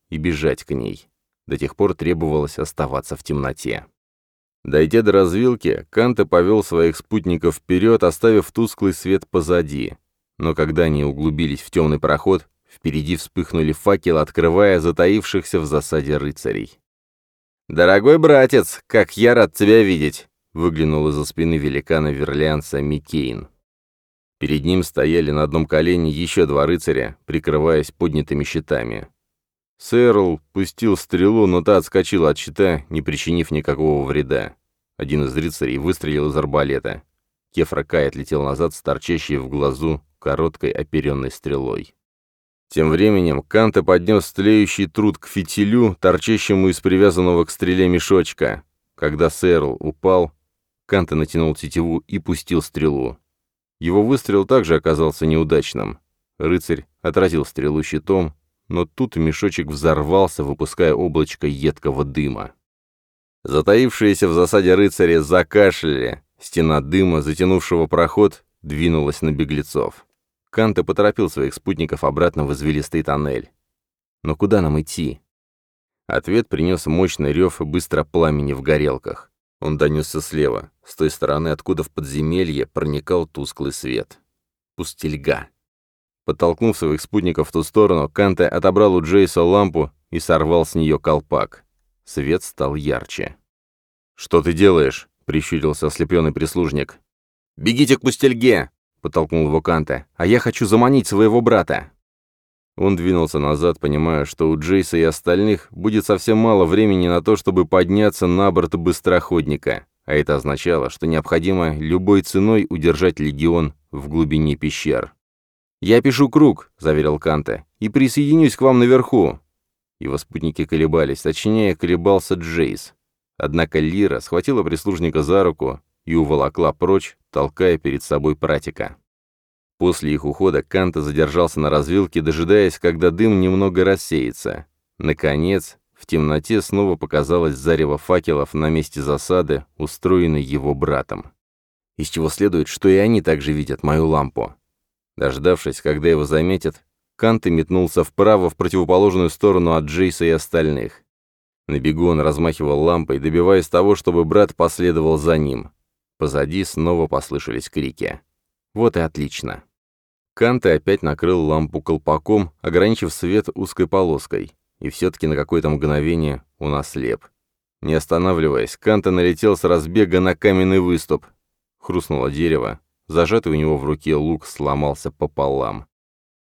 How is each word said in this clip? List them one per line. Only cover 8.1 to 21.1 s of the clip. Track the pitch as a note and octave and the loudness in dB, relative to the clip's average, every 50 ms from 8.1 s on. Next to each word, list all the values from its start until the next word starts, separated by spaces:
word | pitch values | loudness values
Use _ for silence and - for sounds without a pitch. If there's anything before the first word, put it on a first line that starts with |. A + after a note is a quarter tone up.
| - - - A2+ A2 G2+ F2 - | 0 2 2 4 4 4 2 0
тусклый | - A2+ A#2 G#2+ - - G#2 G2 F2 | -2 -4 -4 -4 -2 -2 -2 -2 -2
свет | - - F2+ G2 F#2 - _ | -2 -2 -2 -2 -2 -2 _
позади. | - F2+ D#2 D#2 F2+ F2 E2+ D2 C#2+ C#2+ A1 G1+ - - _ _ _ _ _ _ _ - | -4 -2 0 0 0 0 0 -2 -6 -8 -8 -8 -10 -14 _ _ _ _ _ _ _ -6
Но | D2+ E2 D#2 | -4 -4 -2
когда | D#2 D#2 D#2 D#2 D#2+ | -2 -2 -2 0 0
они | E2+ D#2+ D2+ D2 D2 | 0 2 2 0 -2
углубились | C#2+ C#2 C#2+ D2+ D#2+ D2+ D2+ E2 D2 C#2 C#2 | -2 -2 -2 -4 -2 -2 -2 -4 -4 -4 -8
в | - - | -10 -6
темный | - F2 D#2+ D2+ D2+ D2 | -2 0 0 0 0 0
проход, | - D2 D2 D2+ - F#2+ F#2+ F2 - _ _ _ _ _ | 0 0 0 0 2 0 0 0 -2 _ _ _ _ _
впереди | _ _ - D#2+ D2+ D#2 D2 D#2 F2 | _ _ -8 -6 -4 -4 -4 -4 -4
вспыхнули | D#2+ - - - F2+ E2 - - E2 D#2 D#2 | -6 -6 -8 -8 -8 -6 -4 -2 -2 -2 -2
факелы, | D2+ - - G2+ G2 F2 - F2+ E2 D#2 | -2 -2 0 0 0 2 2 0 0 0
открывая | D2+ - - - E2 E2 E2 F#2+ G#2 G2+ F#2+ E2+ | 0 -2 -2 0 0 2 4 4 4 4 4 2
затаившихся | D#2 E2+ D#2+ D#2+ F2 F#2 G2+ G#2+ F#2 - - F#2+ E2+ - - F2+ | 0 0 0 2 2 2 2 0 -2 -2 -4 -4 -4 -4 -4 -4
в | D#2 | -2
засаде | C#2+ D2 D2+ D2 - E2 D#2 C#2 C#2+ D2 | -2 -4 -4 -4 -2 -4 -4 -2 -2 -4
рыцарей. | D2 C#2+ D2 C#2+ - - A#1+ G1+ G1+ G#1+ - _ _ _ _ _ _ _ _ _ _ _ _ _ _ _ _ _ _ _ - | -4 -4 -6 -8 -8 -8 -6 -6 -6 -8 -12 _ _ _ _ _ _ _ _ _ _ _ _ _ _ _ _ _ _ _ -4
"Дорогой | D#2 D#2 F2 F2+ F#2+ G2+ G#2+ C3+ D#3 E3 | 0 4 4 6 6 6 6 6 6 6
братец, | D#3 D#3 D3 C3+ C3 B2 - B2 F2 - - - - - | 6 6 8 8 6 6 4 2 2 0 -4 -16 -6 0
как | - A2+ F#2+ - - | 2 2 2 2 2
я | G2+ A2+ A#2+ A#2+ | 2 4 4 6
рад | A#2+ G#2 E2 - | 6 4 2 2
тебя | - G#2 G2+ A2 A2+ A2 | 2 4 6 8 8 6
видеть!" — | G2 F#2 D#2 D2+ D2 C#2+ - - _ _ _ _ _ | 4 2 2 0 -2 -4 -6 -14 _ _ _ _ _
выглянул | - E2 E2 F2 D#2+ D#2 D#2+ D#2 D#2 D2+ D2+ D2+ | -6 -2 -2 0 0 0 0 0 0 0 0 0